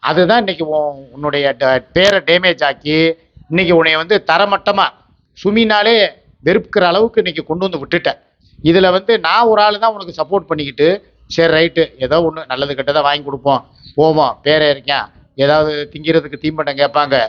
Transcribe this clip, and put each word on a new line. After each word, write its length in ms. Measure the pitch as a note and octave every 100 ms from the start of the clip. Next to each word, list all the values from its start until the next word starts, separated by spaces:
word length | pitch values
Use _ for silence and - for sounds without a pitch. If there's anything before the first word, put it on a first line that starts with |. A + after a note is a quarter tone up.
அதுதான் 340 | A#2+ D#3+ E3+ A#3
இன்னைக்கு 280 | G3+ D#3+ D#3+
உன், 320 | D3+ D3 C#3 C3+
உன்னுடைய 340 | B2 D3 C#3+ C#3 C3
ட-, 260 | C3+ B2+ B2+
பேரை 280 | - F#3+ G3+
டேமேஜ் 440 | D3+ F3 F3+ E3+
ஆக்கி, 340 | D3 C3+ D3 D#3 E3 D#3+ _ - -
இன்னைக்கு 260 | D#3+ F3+ E3+
உன்னைய 220 | D#3+ D#3
வந்து 200 | E3 G#3 -
தரமட்டமா, 600 | E3 G3+ G3 - G3+ F3+ - _ _ _ _
சுமினாலே 580 | F3+ G#3+ A3+ G#3+ G#3 A3+ F#3 - _ _
வெறுக்கிற 400 | C#3+ G3 A3 G#3
அளவுக்கு 380 | F3+ F3+ A3+ A3
இன்னைக்கு 220 | F3+ D#3+ D3+
கொண்டு 200 | D#3+ F#3+
வந்து 160 | E3+
விட்டுட்டேன். 380 | C3 E3 C#3+ - _ _ _ _
இதுல 300 | D3+ E3+ F#3+
வந்து 220 | F#3 F#3+ A3
நான் 280 | D#3+ G3 A#3
ஒரு 140 | G#3+
ஆளு 160 | G#3 G#3
தான் 140 | A3+
உனக்கு 200 | G#3+ F3+
சப்போர்ட் 340 | E3 D3+ G3 -
பண்ணிக்கிட்டு, 400 | D#3 C#3+ B2+ D3+ G3 _ _ _
சரி 220 | - E3
ரைட்டு, 300 | D#3 E3 E3 D#3+ C3
ஏதோ 180 | C3 D#3
ஒண்ணு 200 | E3 D#3 C3+
நல்லது 280 | C3 C#3+
கெட்டதா 280 | C#3 C3+ D3
வாங்கி 220 | C#3+ D3
கொடுப்போம், 380 | C#3+ C3+ A#2+ C3 - _ - -
போவோம், 380 | D#3 D#3 C#3 -
பேரே 240 | C#3+ D#3 D3+
இருக்கேன், 360 | C#3 B2+ C#3 G#2 _ _ -
ஏதாவது 380 | C#3 D3+ D#3 D3 D3
திங்கிறதுக்கு 540 | D3 D3+ E3 D3 C#3+
தீம்பண்டம் 380 | D#3 D#3 D3 C#3
கேட்பாங்க 360 | C#3+ D3 C#3+ C3+